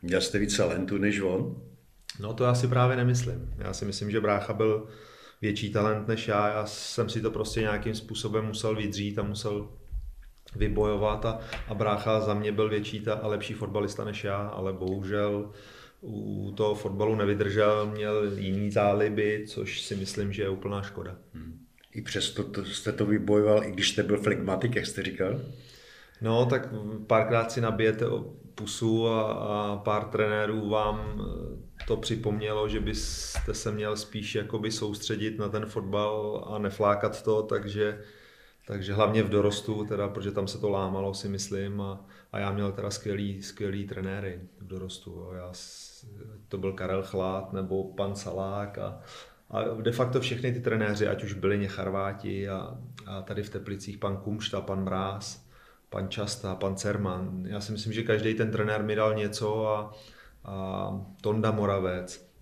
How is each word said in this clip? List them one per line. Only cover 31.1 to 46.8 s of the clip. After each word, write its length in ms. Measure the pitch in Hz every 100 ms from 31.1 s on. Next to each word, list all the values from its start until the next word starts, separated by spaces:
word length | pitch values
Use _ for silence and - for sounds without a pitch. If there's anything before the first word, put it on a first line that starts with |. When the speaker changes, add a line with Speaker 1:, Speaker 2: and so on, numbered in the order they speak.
| 104
Speaker 2:
eh, 640 | 98 92 - - - - -
to 100 | 113
připomnělo, 720 | - 110 110 104 107 107 107
že 120 | 107
byste 760 | 101 107 - - - - -
se 180 | 104 113
měl 240 | 104 107 107
spíš 380 | - 107 104
jakoby 360 | 110 104 110 110
soustředit 680 | 107 107 104 - 110 107 107
na 100 | 104
ten 180 | 107 107
fotbal 800 | 113 95 104 104 107 107 107 -
a 80 | 107
neflákat 640 | 104 98 104 101 107 -
to, 200 | - 107
takže, 560 | 107 107 101 101 104 104 - - - - - _ -
takže 260 | 101 95
hlavně 300 | 101 107 110
v 60 | 98
dorostu, 560 | 104 101 101 - 107
teda, 240 | 104 101 101
protože 220 | 98 98
tam 180 | 101 98
se 100 | 101
to 100 | 104
lámalo, 440 | 98 95 95 98
si 140 | 98 101
myslím, 520 | 98 - 98 98 101
a, 260 | 98 98 - - -
a 60 | 104
já 140 | 101
měl 200 | 101 101
teda 180 | 98 101
skvělý, 520 | - 104 101 101 95
skvělý 440 | 98 - 104 98 98
trenéry 540 | 95 95 98 98 87 90 -
v 60 | 95
dorostu, 440 | 92 95 - -
jo. 200 | 87 87 92
Já 120 | 90
s-, 540 | 90 - - - - 113 101 110 107 -
to 100 | 98
byl 140 | 95
Karel 300 | 95